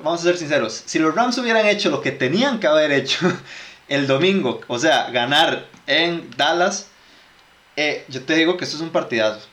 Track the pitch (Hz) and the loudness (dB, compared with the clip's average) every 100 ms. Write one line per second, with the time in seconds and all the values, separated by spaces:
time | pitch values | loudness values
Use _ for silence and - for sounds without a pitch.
0 | 151 170 170 175 147 143 113 - - 160 | -4 0 0 0 0 0 -2 -6 -4 0
1 | 160 160 247 254 240 220 208 202 - 139 | 2 2 0 0 0 2 2 2 0 0
2 | 135 - 131 185 277 240 160 156 151 139 | -4 -2 0 2 0 2 2 4 4 0
3 | 131 - 180 175 - - - - - 143 | 0 0 0 -2 -10 -18 -20 -20 -4 -2
4 | 139 135 185 196 127 - - 120 156 127 | 2 2 2 2 -2 -4 -6 0 2 2
5 | 104 120 123 147 165 - - - - 147 | 2 -2 0 2 2 0 -8 -12 -2 0
6 | 170 170 - - 147 170 180 - - _ | 0 -4 -8 -2 0 2 0 -2 -10 _
7 | - - _ _ _ _ _ - 151 - | -20 -20 _ _ _ _ _ -4 -2 -4
8 | - 131 147 160 160 180 131 151 165 165 | -8 -10 0 2 2 0 -4 -6 -4 -4
9 | - 113 107 107 - | -2 0 0 -2 -12